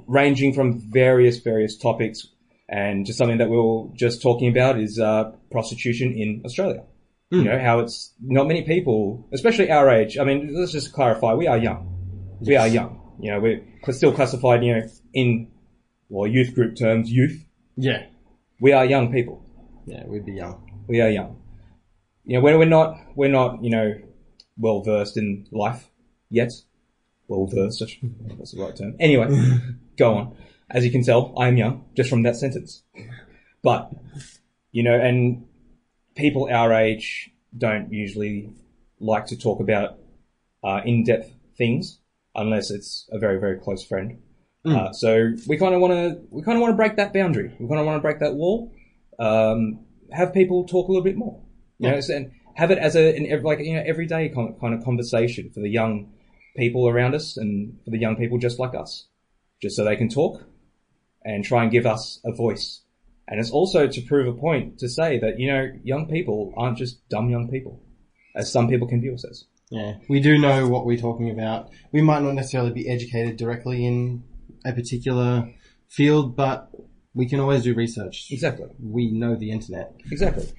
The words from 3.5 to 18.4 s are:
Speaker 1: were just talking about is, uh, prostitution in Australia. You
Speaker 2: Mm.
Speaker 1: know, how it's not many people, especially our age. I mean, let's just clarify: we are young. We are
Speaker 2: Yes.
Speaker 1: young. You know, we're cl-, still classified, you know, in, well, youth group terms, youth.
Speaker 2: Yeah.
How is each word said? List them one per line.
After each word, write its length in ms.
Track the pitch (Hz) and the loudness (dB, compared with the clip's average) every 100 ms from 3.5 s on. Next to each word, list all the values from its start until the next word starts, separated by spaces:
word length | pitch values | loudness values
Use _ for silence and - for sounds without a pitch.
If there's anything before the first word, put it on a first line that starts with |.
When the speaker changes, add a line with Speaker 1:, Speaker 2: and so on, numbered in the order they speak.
| 117 | 4
Speaker 1:
were 320 | 113 113 - - | 2 0 -4 -2
just 260 | 120 117 | -2 2
talking 260 | 127 120 127 | 0 2 2
about 320 | 120 131 123 | 4 4 2
is, 180 | 107 107 | -2 0
uh, 340 | 107 110 110 - _ | 2 2 0 -8 _
prostitution 640 | 123 107 113 123 117 127 | -6 -4 -4 -4 -2 -2
in 280 | 113 107 107 117 | -2 -4 -6 -6
Australia. 380 | - 190 - - _ _ _ _ | -4 -2 -4 -10 _ _ _ _
You 120 | 180 | 0
Speaker 2:
Mm. 40 | 110 | 2
Speaker 1:
know, 140 | 131 | 2
how 200 | 123 117 | 2 2
it's 340 | 117 - - _ | 0 -6 -16 _
not 240 | 127 131 143 | 0 2 2
many 140 | 165 | 0
people, 640 | 151 170 147 107 101 110 - | 0 0 2 0 0 -4 -10
especially 360 | 135 226 226 156 | -2 0 2 4
our 200 | 156 139 | 6 8
age. 280 | 117 110 110 | 6 4 0
I 60 | |
mean, 300 | 139 139 147 | 0 0 -2
let's 180 | 151 175 | -4 -4
just 220 | 160 123 | -4 -6
clarify: 400 | - 127 113 117 | 0 2 2 0
we 120 | 113 170 | 0 2
are 100 | 117 | 2
young. 300 | 113 - - - - - - - | 0 -4 -8 -10 -12 -12 -16 -8
We 140 | - 139 | 2 4
are 100 | 113 | 6
Speaker 2:
Yes. 60 | 113 | 2
Speaker 1:
young. 240 | - - - - | 0 -10 -20 -12
You 120 | 107 | -6
know, 80 | 104 | 0
we're 200 | 113 107 - - | 0 0 -6 -10
cl-, 100 | - | -8
still 180 | 123 151 | 2 2
classified, 500 | 123 127 127 127 120 | 4 0 0 2 4
you 100 | 120 113 | 4 0
know, 60 | 110 - _ | -2 -12 _
in, 340 | 135 123 117 113 _ _ _ _ _ _ | 0 2 0 -4 _ _ _ _ _ _
well, 160 | 98 104 | -4 0
youth 300 | 127 123 123 | 2 2 2
group 200 | 113 - | 0 0
terms, 360 | 113 113 113 | 2 2 2
youth. 340 | 123 143 - - _ _ - | 2 2 -2 -16 _ _ -4
Speaker 2:
Yeah. 280 | 131 110 - _ _ _ | -2 -2 -8 _ _ _